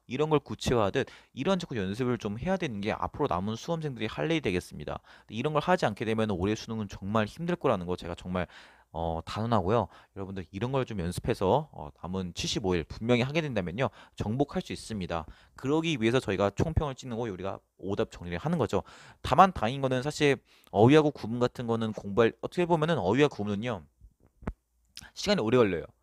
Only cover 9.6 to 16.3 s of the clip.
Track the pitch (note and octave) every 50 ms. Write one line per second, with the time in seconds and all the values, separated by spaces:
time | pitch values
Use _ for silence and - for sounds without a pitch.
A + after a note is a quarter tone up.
9.6 | E2+ F2+ A2+ A#2+ G2+ - - - - _ - G2+ G2 F#2 G2 F#2+ F2 - - F#2+
10.6 | A2+ B2+ C3+ C3+ B2 - A2+ G2 E2 F2 F2+ - - - A2+ - G2+ F#2 G#2+ C#3+
11.6 | D#3 - - - D2+ D2 - _ - F2 F#2 F#2+ F#2 F2 - - - F3 - E3
12.6 | G#2+ F#2 F2+ E2+ D2 - - - A2 A#2 B2 A#2 A#2+ C3+ D3 E3 D#3 D3 A#2+ G#2
13.6 | F2+ E2 E2 A#2 C#3 A2 - - - - _ - - G#2 A2 C3+ C#3+ - - F#3
14.6 | - - G2 - - - A2+ G2+ F2+ D#2+ E2+ E2 D#2 - - - - _ _ -
15.6 | - C3 D3 D#3+ E3 E3+ D#3 A2+ A2 A2+ A#2+ C3 - -